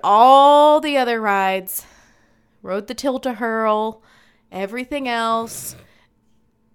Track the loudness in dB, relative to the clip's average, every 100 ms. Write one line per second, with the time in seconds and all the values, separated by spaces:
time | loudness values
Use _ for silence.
0 | 0 4 6 8 8 6 6 4 0 -2
1 | -2 -2 -2 -2 -2 -4 -8 -14 -16 _
2 | _ _ _ _ _ _ -10 -8 -8 -8
3 | -6 -6 -8 -8 -6 -4 -2 -2 -4 -10
4 | _ _ _ _ _ -12 -10 -10 -10 -8
5 | -6 -4 -4 -4 -6 -12 -16 -18 _ _
6 | _ _ _ _ _ _ _